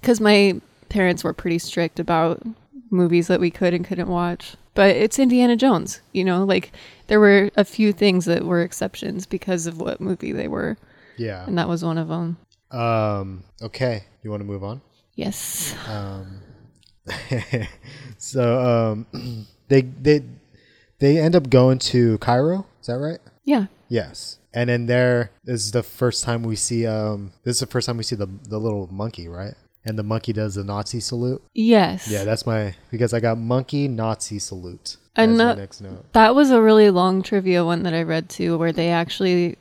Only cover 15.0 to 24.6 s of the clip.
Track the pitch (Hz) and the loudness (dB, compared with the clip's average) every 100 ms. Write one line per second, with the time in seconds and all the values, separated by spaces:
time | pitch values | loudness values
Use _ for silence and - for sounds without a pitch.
15 | _ - - 196 - - 151 - - 107 | _ -10 -8 -8 -10 -8 -10 -10 -12 -10
16 | 101 98 95 95 92 - - _ _ _ | -10 -12 -16 -18 -20 -20 -20 _ _ _
17 | - - - 123 - 123 107 - - - | -14 -14 -6 -6 -4 -6 -6 -12 -20 -20
18 | - - - 131 120 123 127 117 113 107 | -20 -18 -8 -2 0 2 2 2 2 -2
19 | 117 131 123 113 107 _ _ 139 127 131 | -8 -12 -12 -12 -16 _ _ 2 2 -2
20 | 131 147 123 123 _ _ _ _ _ _ | 2 2 2 -20 _ _ _ _ _ _
21 | 139 156 156 175 127 127 127 131 - 123 | 2 4 4 2 6 6 6 4 0 2
22 | 117 107 - 120 151 185 190 _ - 123 | 4 2 0 0 2 -2 -6 _ -8 -6
23 | 147 170 _ _ - 277 196 _ _ 117 | -6 -10 _ _ 0 0 0 _ _ -4
24 | 82 - - - _ 120 | -4 -14 -18 -20 _ -4